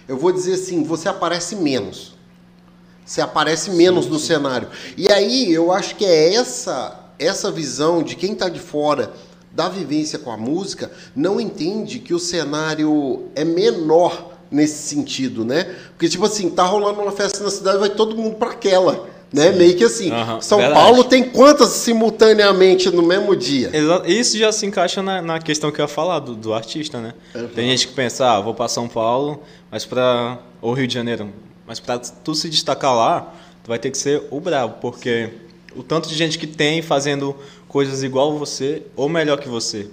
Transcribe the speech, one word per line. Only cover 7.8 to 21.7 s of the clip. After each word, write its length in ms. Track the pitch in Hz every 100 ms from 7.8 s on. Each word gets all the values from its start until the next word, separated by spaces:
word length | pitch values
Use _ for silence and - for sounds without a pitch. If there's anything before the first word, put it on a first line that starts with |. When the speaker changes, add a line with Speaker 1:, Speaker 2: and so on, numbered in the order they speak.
| 156 175
Speaker 1:
de 140 | - -
quem 180 | 190
tá 160 | 214 185
de 100 | 151
fora 540 | - 147 147 139 107 - - - -
da 180 | 120 175
vivência 480 | 185 147 151 151 151
com 120 | 127
a 60 | 110
música, 540 | 113 165 196 - 117 - - 127
não 240 | 165 214
entende 600 | 214 - 151 214 - -
que 140 | -
o 60 | 175
cenário 1120 | 170 175 143 151 156 156 151 151 139 117 - -
é 100 | 160
menor 880 | 170 220 208 156 160 170 - - - -
nesse 380 | 143 151 - -
sentido, 560 | 147 127 - 131 110 110
né? 180 | 147 185 - -
Porque, 180 | - 165
tipo 160 | 175 202
assim, 240 | 202 180
tá 140 | - 180
rolando 340 | 202 202 208
uma 100 | 202
festa 320 | 196 202 -
na 60 | 202
cidade, 280 | - 185 196
vai 120 | 208
todo 280 | - 220 226
mundo 180 | 220 220
pra 140 | 233
aquela, 560 | - 196 185 180 - - - -
né? 200 | 139 160
Speaker 2:
Sim. 40 | 190
Speaker 1:
Meio 180 | 175 175
que 60 | 233
assim, 260 | - 185
Speaker 2:
Aham, 300 | 117 113 113
Speaker 1:
São 160 | - 208
Speaker 2:
verdade. 240 | 127 151
Speaker 1:
Paulo 220 | 180 247 247
tem 180 | 262 247
quantas 400 | - 269 294
simultaneamente 1200 | 226